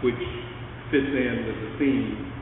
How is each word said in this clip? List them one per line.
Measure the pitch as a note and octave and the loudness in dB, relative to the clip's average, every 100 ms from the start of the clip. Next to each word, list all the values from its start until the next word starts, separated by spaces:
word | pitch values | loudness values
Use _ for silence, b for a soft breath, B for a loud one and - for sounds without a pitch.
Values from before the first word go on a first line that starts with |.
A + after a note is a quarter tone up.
| B2+ | 2
which | A#2+ - - - - - - - | 2 -4 -6 -8 -10 -10 -10 0
fits | D3 C3+ | 2 4
in | C3+ B2 A#2 A2+ | 2 2 0 -2
with | G#2+ | -4
the | - - | -6 2
theme | C#3+ B2+ A2 - - - | 4 4 2 -2 -6 -8